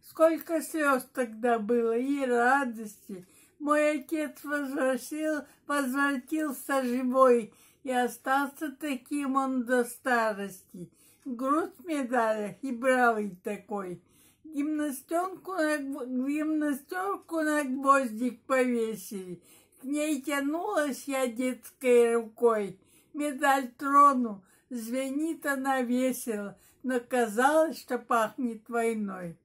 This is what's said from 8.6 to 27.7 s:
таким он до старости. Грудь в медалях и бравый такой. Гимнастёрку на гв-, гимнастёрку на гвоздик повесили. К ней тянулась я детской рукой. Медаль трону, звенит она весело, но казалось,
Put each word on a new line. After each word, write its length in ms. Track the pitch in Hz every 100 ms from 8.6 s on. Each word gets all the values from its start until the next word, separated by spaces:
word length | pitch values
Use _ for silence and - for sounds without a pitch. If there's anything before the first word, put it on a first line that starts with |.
| 311
таким 680 | 262 302 254 - 294 285 262
он 260 | 269 262
до 220 | 233 254 240
старости. 1040 | - - 240 220 202 202 - _ 190 170 _ _ _
Грудь 500 | 285 233 262 294 370 -
в 60 | 359
медалях 720 | 302 247 247 220 220 208 -
и 120 | 269
бравый 680 | 233 262 254 240 220 208 180
такой. 600 | - 208 - 208 185 175 _ _ _ _
Гимнастёрку 1120 | 311 302 294 302 294 254 - 330 359 370 -
на 240 | 370 311 302
гв-, 280 | 269 285 247
гимнастёрку 1400 | 254 262 294 311 311 302 277 - 370 381 381 - 320
на 220 | 302 302
гвоздик 800 | 277 262 269 277 254 214 247 214
повесили. 1000 | _ 262 254 240 226 208 - 202 185 175 _ - _ _
К 40 | 262
ней 360 | 294 302 285
тянулась 880 | 262 285 277 311 370 392 294 240 -
я 200 | 269 254
детской 880 | 226 254 254 - _ 254 240 233 233
рукой. 640 | 220 - 240 214 196 - _ _ _
Медаль 580 | 302 294 269 294 269 254
трону, 760 | - 277 269 254 262 233 196 _ _ _
звенит 760 | 247 220 254 269 277 320 311 294
она 360 | 269 269 269
весело, 760 | 247 247 262 247 - 208 202 196 _ _
но 160 | 254 254
казалось, 800 | 240 254 226 208 262 311 320